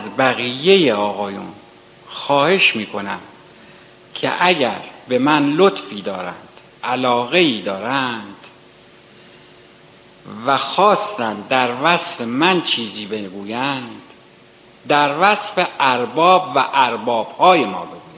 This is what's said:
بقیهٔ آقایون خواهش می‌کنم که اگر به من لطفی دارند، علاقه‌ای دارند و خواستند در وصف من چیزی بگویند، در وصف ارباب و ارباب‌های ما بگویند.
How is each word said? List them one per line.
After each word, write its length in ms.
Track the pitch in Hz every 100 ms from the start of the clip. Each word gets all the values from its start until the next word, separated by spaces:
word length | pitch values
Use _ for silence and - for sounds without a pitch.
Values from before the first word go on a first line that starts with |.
| 104 107
بقیهٔ 760 | 131 113 123 123 165 196 151
آقایون 580 | 104 104 95 101 98 92 95 - - - - -
خواهش 640 | - - 143 147 190 - 113
می‌کنم 440 | 101 101 101 95 - - - - - - - - -
که 320 | - 147 - 180
اگر 360 | 175 120 98 - - -
به 120 | 123
من 340 | 139 151 143
لطفی 480 | 151 196 196 - 101
دارند، 480 | 101 92 90 85 - - - -
علاقه‌ای 760 | 107 127 127 120 120 170 170 110
دارند 760 | 95 95 107 139 127 113 101 98 - - - - - - - - - - - - - - - - - - 101 101 120
و 120 | 135
خواستند 920 | - - 202 196 - - 113 104 101
در 220 | 131 127 123
وصف 380 | 156 175 - -
من 400 | 117 127 170 180
چیزی 440 | 139 - 113 101 101
بگویند، 960 | 107 98 98 101 113 139 135 123 104 - - - - - _ - - -
در 280 | 147 147 143
وصف 480 | 190 208 - - 175 -
ارباب 720 | 139 123 120 131 175 180 180 135
و 100 | 123
ارباب‌های 920 | 139 127 117 113 117 104 - 170 180 110
ما 160 | 90
بگویند. 200 | 85 - -